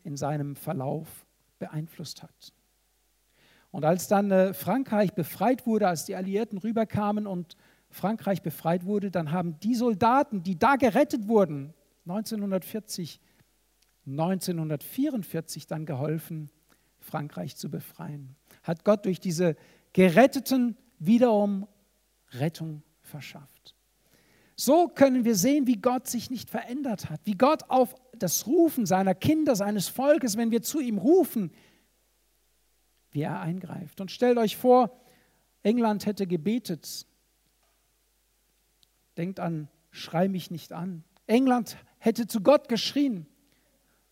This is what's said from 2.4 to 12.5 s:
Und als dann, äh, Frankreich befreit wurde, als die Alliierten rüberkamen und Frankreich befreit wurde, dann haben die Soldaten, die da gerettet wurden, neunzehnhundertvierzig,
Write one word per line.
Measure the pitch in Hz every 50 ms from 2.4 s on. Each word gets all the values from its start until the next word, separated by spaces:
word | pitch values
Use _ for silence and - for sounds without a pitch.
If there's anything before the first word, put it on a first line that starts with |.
| - - _ _ _ _ _ _ _ _ _ _ _ _ _ _ _ _ _ _ _ _ _ _ _ _
Und | - 139 147
als | 151 185 180 -
dann, | - 208 196 202 202
äh, | 190 185 185 196 185
Frankreich | - - 175 208 269 269 - 226 208 214 175 -
befreit | 180 151 - - - 185 247 262 - -
wurde, | 233 220 208 208
als | 180 175 147 -
die | - 190
Alliierten | 185 190 190 196 208 233 - 208
rüberkamen | 185 - 226 214 226 220 - - 202 208 208 208 214 208
und | 202 185 180 165 - - _ _ _ _ _ _ _
Frankreich | - - - 196 226 - - 196 196 165
befreit | - 165 - - - 165 175 185 175
wurde, | 190 208 202 196 196
dann | - 180 160 147
haben | 160 185 175 175 156 151
die | - 220 254
Soldaten, | 220 247 240 220 170 240 226 247 277 294 - 220 190 160
die | 190 190 156
da | 226 254 285
gerettet | 254 277 233 170 254 294 - - 240 202
wurden, | 208 226 208 190 151 151 143 139 151 - _ _ _ _ _ _
neunzehnhundertvierzig, | 170 180 220 214 - 226 208 202 196